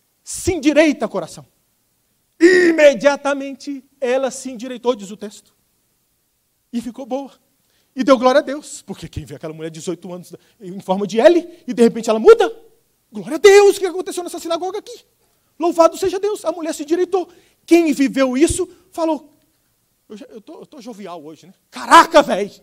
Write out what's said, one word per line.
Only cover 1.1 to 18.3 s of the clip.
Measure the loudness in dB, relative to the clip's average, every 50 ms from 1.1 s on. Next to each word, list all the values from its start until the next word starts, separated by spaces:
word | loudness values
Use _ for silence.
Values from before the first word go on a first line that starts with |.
| -6 -8 -10 -10 -14 -20 -20 _ _ _ _ _ _ _ _ _ _ _ _ _ _ _ _ _ _
Imediatamente | 2 4 4 6 6 4 4 4 6 6 6 6 4 2 0 0 0 -2 -4 -4 -4 -6 -10 -14 -14 -12 -12 -12 -12 -14 _ _ -6
ela | -4 -2 -2 -2 -2 -4
se | -6 -10 -12 -12
endireitou, | -12 -12 -12 -12 -12 -6 -4 -4 -4
diz | -4 -6 -16
o | -16
texto, | -16 -16 -18 -18 -20 _ _ _ _ _ _ _ _ _ _ _ _ _ _ _ _ _ _ _ _ _ _ _ _ _ _ -10
e | -10
ficou | -10 -10 -12 -14 -12
boa. | -8 -8 -8 -8 -12 -18 _ _ _ _ _ _ _ _ _ _ _ -10
E | -2 2
deu | 2 2
glória | 4 4 2 2 2
a |
Deus, | 0 -2 -6 -10 -12 -16 -20 -18
porque | -16 -16 -16 -16 -16
quem | -16 -16 -16 -16
vê | -16 -16
aquela | -14 -14 -14 -14
mulher | -12 -14 -14
de | -14 -12
dezoito | -10 -10 -10 -10 -10 -14
anos | -16 -16 -18 -20 -20 -20 _ _ _ _
em | -18 -16 -16 -8
forma | -4 -4 -4 -2 -4
de | -2 2
L, | 4 4 4 4 2 -2 -6 -12 -16 _
e | -6 0
de | 2
repente | 2 2 2 -2 -4 -4
ela | -2 4
muda, | 8 8 8 8 6 -2 -4 -10 -20 _ _ _ _ _ _ _ _ _
glória | -16 -14 -10 -10 0
a | 4
Deus, | 6 8 8 8 8 6 4
o | 2
que | -2
aconteceu | -6 -6 -8 -10 -10 -10 -10
nessa | -10 -10 -12
sinagoga | -10 -8 -6 -6 -6 -6 -8 -10 -10
aqui? | -12 -16 -20 -20 _ _ _ _ _ _ _ _ _ _ _
Louvado | -4 -4 0 2 4 2 2 2
seja | -2 -4 -4 -4 -4
Deus, | -4 -4 -6 -6 -6
a | -8
mulher | -8 -6 -6 -8 -8
se | -8 -6
endireitou. | -2 -2 -2 0 0 -2 -4 -4 -6 -12 _ _ _ _ _ _
Quem | 4 4 4 4 2 0
viveu | 0 -2 0 0 0 0 0